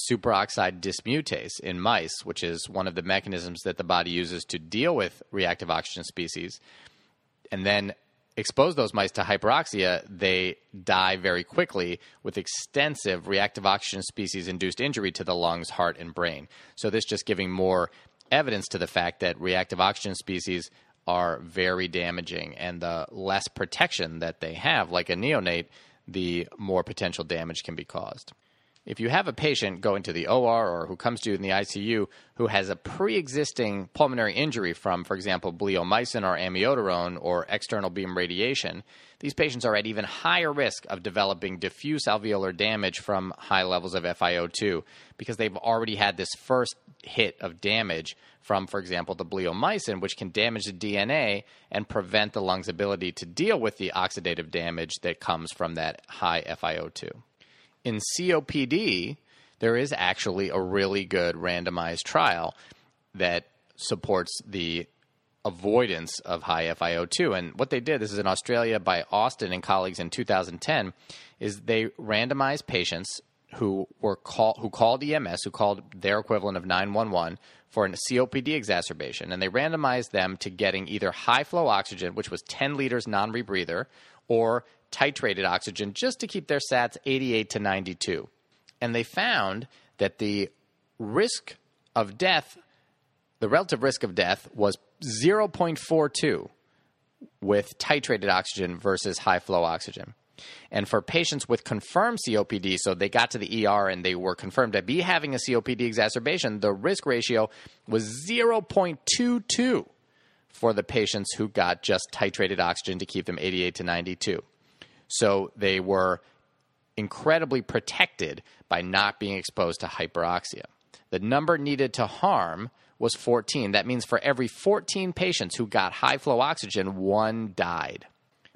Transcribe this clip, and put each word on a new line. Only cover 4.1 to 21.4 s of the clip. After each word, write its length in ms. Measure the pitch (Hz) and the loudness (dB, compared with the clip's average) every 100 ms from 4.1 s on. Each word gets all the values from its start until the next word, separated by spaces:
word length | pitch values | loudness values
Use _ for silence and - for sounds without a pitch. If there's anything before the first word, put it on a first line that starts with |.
uses 320 | 87 85 87 | 0 -2 -4
to 140 | - 85 | -6 -8
deal 380 | 80 104 160 143 | -4 0 2 2
with 260 | 90 - - | 0 -4 -8
reactive 400 | 98 87 87 85 | -2 0 0 -2
oxygen 340 | 82 - 90 | -2 -4 -10
species, 540 | 80 - 82 92 87 - _ - - _ _ _ _ _ - | -10 -8 -8 -8 -10 -12 _ -20 -20 _ _ _ _ _ -10
and 140 | 98 98 | -2 2
then 260 | 101 98 - _ _ _ - | 2 0 -8 _ _ _ -6
expose 380 | 107 - 160 | -2 4 4
those 180 | 143 110 | 4 0
mice 180 | 107 95 | 2 0
to 120 | - | 2
hyperoxia, 840 | 90 101 107 143 160 104 92 90 - | 2 4 4 2 2 2 2 2 -2
they 460 | 92 95 92 92 - _ 98 | 0 2 2 0 -4 _ -6
die 320 | 90 92 92 95 | 2 4 4 2
very 260 | 92 87 | 2 0
quickly 560 | 82 - 175 98 87 85 - _ | 0 0 0 0 -4 -4 -10 _
with 140 | - 101 | -8 -6
extensive 920 | - - - 143 151 143 101 90 87 | -6 -8 -4 0 0 0 -2 -2 0
reactive 360 | 98 104 - | 2 0 2
oxygen 380 | 98 98 - 98 | 4 4 0 -6
species 440 | - - 95 98 87 | -6 -6 -6 -4 -4
induced 340 | 90 92 - | -2 -2 -2
injury 300 | 139 139 98 | -2 -2 -2
to 140 | - | -2
the 100 | 92 | -2
lungs, 360 | 87 85 85 82 | 2 2 0 -4
heart, 260 | - 87 82 | 0 0 0
and 160 | 85 | -8
brain. 320 | 87 85 71 - - - - | -2 -2 -2 -14 -20 -20 -4
So 140 | 107 | 0
this 160 | 107 - | 0 0
just 180 | 104 | -2
giving 260 | - 95 92 | -2 -2 0
more 400 | 92 92 92 85 - - _ - | 0 2 2 0 -4 -20 _ 0
evidence 360 | 139 139 104 - | 2 2 -2 -4
to 100 | 90 | -4
the 80 | 85 | -2
fact 340 | 92 87 - | 0 0 0
that 200 | 90 - | -2 0
reactive 400 | 90 90 92 90 | 0 0 0 2
oxygen 340 | 92 - 101 | 2 2 -6
species 560 | 90 - 90 92 87 - _ _ _ - | -8 -6 -6 -4 -6 -6 _ _ _ -2
are 340 | 90 87 67 | 0 0 -2